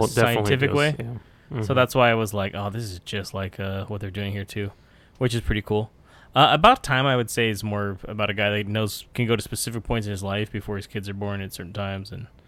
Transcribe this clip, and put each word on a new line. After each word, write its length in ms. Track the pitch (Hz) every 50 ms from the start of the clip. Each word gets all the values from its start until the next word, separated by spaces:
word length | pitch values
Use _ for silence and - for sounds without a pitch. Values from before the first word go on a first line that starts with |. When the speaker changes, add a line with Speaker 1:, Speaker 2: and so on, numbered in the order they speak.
| 110
Speaker 1:
a 40 | 107
Speaker 2:
definitely 260 | - 120 117 117 117
Speaker 1:
scientific 360 | 113 104 104 131 131 139 143
Speaker 2:
does, 60 | - 143
Speaker 1:
way. 180 | 147 151 147 -
Speaker 2:
yeah. 60 | 113 117 123 110 - - - _ _ _
Speaker 1:
So 60 | -
Speaker 2:
Mm-hmm. 180 | 113 107 101 135
Speaker 1:
that's 200 | 127 127 120 -
why 160 | 135 123 120
I 40 | 113
was 180 | 113 110 104 107
like, 220 | 101 98 101 -
"Oh, 160 | 98 101 101
this 140 | 98 120 117
is 140 | 104 90 87
just 340 | - - - 101 98 - -
like, 260 | 98 98 92 - -
uh, 240 | 98 98 95 98 95
what 160 | - 104 101
they're 100 | 104 98
doing 220 | 92 104 101 98 101
here 140 | 101 95
too," 260 | - - 107 101 101 - - - - - - - _ _ -
which 160 | 131 123 117
is 80 | 117 -
pretty 180 | - 110 104
cool. 320 | - - 107 107 110 - - _ - - - - - - -
Uh, 140 | 127 147 120
About 320 | 135 156 175 226 262 - -
Time, 220 | - 135 127 135
I 80 | 139 131
would 160 | 123 117 113
say, 180 | - 120 117 113
is 120 | 107 95 107
more 360 | 107 104 101 101 101 95 - - -
about 200 | 104 107 104 101
a 40 | 101
guy 160 | 104 104 104
that 160 | 104 104 101
knows, 380 | 98 104 110 110 101 - - - - -
can 120 | - 120
go 100 | 110 117
to 60 | 107 -
specific 420 | - - - - 120 117 117 -
points 220 | - 123 113 101
in 40 | 104
his 120 | 101 95 98
life 280 | 98 98 104 107 -
before 240 | - 104 - 107 104
his 100 | 98 90 -
kids 200 | - 107 95 101
are 60 | 98
born 260 | 98 104 101 101 98 98
at 100 | 95 -
certain 200 | - 95 87 95
times 360 | 104 101 98 98 95 95 -
and 160 | 95 - - - - - -